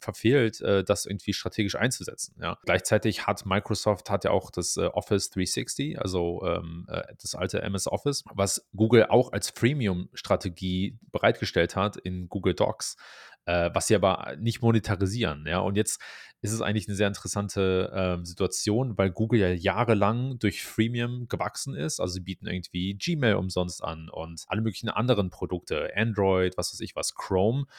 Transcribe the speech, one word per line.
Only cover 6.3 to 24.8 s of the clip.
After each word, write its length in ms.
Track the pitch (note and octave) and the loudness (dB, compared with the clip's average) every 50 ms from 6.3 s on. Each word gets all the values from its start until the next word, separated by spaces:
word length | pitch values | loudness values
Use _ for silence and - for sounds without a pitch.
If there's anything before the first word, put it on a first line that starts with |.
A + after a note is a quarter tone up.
| F2 F2+ F2+ | -2 -2 -2
ähm, 400 | F2 E2+ F2 E2+ E2 E2 E2+ F#2+ - | -2 -2 -2 -4 -8 -10 -12 -10 -8
äh, 140 | - F2 - - - - | -8 -8 -8 -10 -14 -12
das 140 | - - - | -10 -10 -6
alte 260 | - F#2+ F#2+ - - | -4 -4 -2 -2 -2
M 140 | - - G2 | -2 -2 -2
S 120 | F#2+ - | -2 -2
Office, 380 | - - - - C#3+ - - - - | -2 -4 -2 -2 -2 -4 -4 -6 -6
was 340 | - G2 G2 F#2+ - - - _ - | -2 0 0 0 0 -4 -6 _ 0
Google 300 | F#2+ A2+ A2 A#2+ A2+ - | 2 6 8 8 8 8
auch 280 | - - B2 B2+ - | 8 6 4 4 2
als 180 | - G2+ - - | -2 -4 -4 -6
Freemium-Strategie 1500 | - - A2+ B2+ D3+ C#3+ A#2 G2 F2+ F2 - - - - - - G2 - - F#2+ E2+ - F#2 F#2 F2+ F#2 G2 - - - - - | 0 2 2 2 4 2 2 0 0 0 -4 -8 -10 -6 -2 0 0 0 0 -4 -6 -4 -2 -2 0 0 0 -2 -4 -10 -10 -8
bereitgestellt 640 | - - - A2+ - - G#2 - - F2+ E2+ - - | -2 2 2 2 2 2 -2 0 2 2 2 2 2
hat 220 | G2 G2+ G#2 G2 - | 0 0 0 -2 -4
in 300 | - F2+ F#2 F2+ F2+ F2 | -8 -6 -6 -6 -6 -6
Google 260 | - G2 F2+ F#2+ F2 | -4 0 0 0 2
Docs, 420 | - G#2+ - - - - - - - - - - - - - - _ _ | 2 0 0 0 -4 -8 -10 -10 -12 -18 -20 -20 -20 -20 -20 -20 _ _
äh, 260 | F2 F2 F2 E2+ E2+ | -2 0 2 2 0
was 160 | E2+ F2 - - | 0 0 2 2
sie 60 | A2 | 4
aber 420 | F#2+ G2 F#2+ F2+ - - - C#2 D2+ | 4 4 2 2 0 -4 -8 -8 -4
nicht 240 | A2 A#2 A2 - | -2 -2 -2 2
monetarisieren, 840 | A#2 A#2 A2+ A2 - - G2+ F2+ G2 F#2+ G#2+ B2 G#2+ D#2+ D2 D2 D2+ | 4 4 4 4 2 0 0 0 0 0 0 0 -2 -2 -2 -4 -4
ja. 140 | D2+ E2+ F#2 | -2 0 0
Und 160 | F#2+ G2 G2 | 0 2 2
jetzt 240 | G#2 G#2+ - - - - - - - - - - _ | 2 2 0 -2 -6 -10 -14 -18 -18 -20 -20 -12 _
ist 120 | - G#2 | -6 -4
es 100 | A2 A2+ | -2 -2
eigentlich 260 | - G2+ G#2 G#2+ - - | 0 0 0 0 -2 -2
eine 80 | G2+ | 0
sehr 120 | F#2 G#2 G2 | 0 0 0
interessante, 840 | G2+ - - - - G#2 G2+ G2 - G2+ F#2+ F#2 F#2 F#2 F#2+ - - | 0 -2 -6 -6 -4 -4 -4 -2 0 0 2 2 2 2 0 0 -2
ähm, 300 | F#2+ F#2 F2+ F2 E2+ E2+ | -2 0 0 0 -2 -4
Situation, 720 | F2 F2 - F#2+ F2 - - - G#2+ G#2 A#2+ C3+ B2 G2 | -6 -2 -2 -2 0 0 -2 0 2 2 2 0 0 0
weil 140 | - G2 F#2+ | 0 0 0
Google 300 | F2 - A2+ G#2 A#2+ A2 | 2 0 0 2 4 4
ja 80 | F#2+ F2+ | 4 4
jahrelang 920 | F2+ E2+ E2 F#2+ F2 G#2+ A#2+ A2+ A2+ G2 G2+ G#2 A2+ B2 B2+ C3+ B2+ A#2 | 2 2 0 0 2 2 2 4 4 4 4 4 2 0 -2 -4 -2 -2
durch 260 | A2 G2+ - - - | 0 0 0 -2 -6
Freemium 640 | - - - A2+ A#2 A#2+ A#2+ A#2+ B2 B2 B2 A#2+ - | -4 0 0 0 0 0 -2 -4 -4 -4 -6 -6 -6
gewachsen 460 | - - - - - - - C#3 C3+ | -4 -4 -4 -4 -6 -8 -8 -8 -6
ist. 260 | - D3 D#3 - - | -4 -4 -4 -2 -2
Also 140 | F2+ F#2 F2+ | -2 -4 -4
sie 60 | F#2 | -4
bieten 260 | E2+ F#2+ F2+ - - | -6 -8 -8 -8 -6
irgendwie 480 | G#2 F2+ F#2 - - - F2 F2+ G2 G2+ | -6 -6 -6 -6 -6 -6 -4 -2 -2 -4
Gmail 400 | G2+ - F3 E3+ D3 C3 A2+ G2 | -4 -4 -2 0 2 2 4 4
umsonst 500 | F#2+ F#2 F#2 - F2+ F2+ F2 - - - | 2 0 -2 -2 -2 -2 -2 -4 -8 -8
an 240 | E2+ E2 D#2+ D#2+ E2 | -8 -8 -8 -10 -10
und 360 | - E2 E2 E2 E2 - - - | -10 -8 -8 -8 -10 -12 -8 -4
alle 140 | - G#2+ | -2 -2
möglichen 260 | A2+ A2 - - | 0 -2 -4 -4